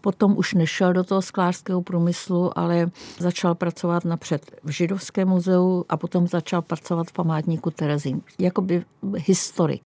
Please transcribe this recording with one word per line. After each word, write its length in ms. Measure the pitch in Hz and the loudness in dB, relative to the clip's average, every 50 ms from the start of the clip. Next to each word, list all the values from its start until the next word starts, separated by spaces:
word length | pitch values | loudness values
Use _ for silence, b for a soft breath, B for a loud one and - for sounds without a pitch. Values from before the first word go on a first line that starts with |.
potom 360 | - 202 185 _ 214 196 202 | -2 -2 0 _ 4 4 4
už 160 | - 180 - - | 2 0 2 2
nešel 400 | 185 160 156 - - 190 180 180 | 2 2 2 2 2 2 4 4
do 100 | 185 180 | 2 0
toho 180 | - 196 190 | 0 0 -2
sklářského 600 | 185 - - - 180 175 180 - - - 185 180 | -2 -2 -2 0 0 0 0 -4 -6 -4 -4 -4
průmyslu, 760 | 175 - 180 170 170 170 175 - - - 185 175 180 180 - 160 | -2 -2 0 0 2 2 0 -2 -4 -2 0 0 0 0 0 -2
ale 320 | 170 170 170 170 170 175 B B B B B B | 0 2 2 2 0 0 B B B B B B
začal 360 | 170 180 175 - - 180 175 | -2 -2 -2 0 0 0 0
pracovat 500 | 175 185 175 170 - - 175 170 175 - | 2 -2 -4 -4 -2 -2 0 0 0 0
napřed 460 | 170 165 160 - - 160 143 - - - - - | -2 -4 -4 -2 -4 -4 -4 -4 -10 -20 -14 -10
v 60 | 151 | -8
Židovském 580 | 143 - 180 165 196 190 - - - 202 190 | -2 -2 0 0 0 -4 -6 -6 -2 0 2
muzeu 580 | 185 185 180 170 185 185 180 180 185 185 175 170 _ | 2 2 2 4 4 4 4 4 4 2 0 0 _
a 80 | 165 | -4
potom 300 | 160 - 170 - 185 175 | -4 -4 -2 0 2 2
začal 340 | 175 - 175 156 - - 175 | 2 0 -2 -2 0 -2 -2
pracovat 460 | 165 _ 165 156 - - 180 165 165 | -2 _ -6 -8 -4 -4 -2 -2 -2
v 60 | - - | -4 -4
památníku 580 | - 175 160 160 151 156 180 165 156 - 170 | -2 -2 0 0 0 0 -2 -4 -2 -4 -6
Terezín. 500 | 156 - 156 147 147 147 143 139 131 151 - - - - | -4 -2 -2 -2 -2 -2 -2 -4 -6 -6 -8 -12 -6 -2
Jakoby 440 | 185 180 180 - 185 190 170 175 - _ _ _ - 196 202 | -2 0 0 0 -2 0 -2 -2 -2 _ _ _ -8 -6 -6
historik. 680 | 180 151 - 190 - - - - - 175 151 139 - _ _ | -4 2 2 2 2 2 -6 -2 0 0 0 0 -4 _ _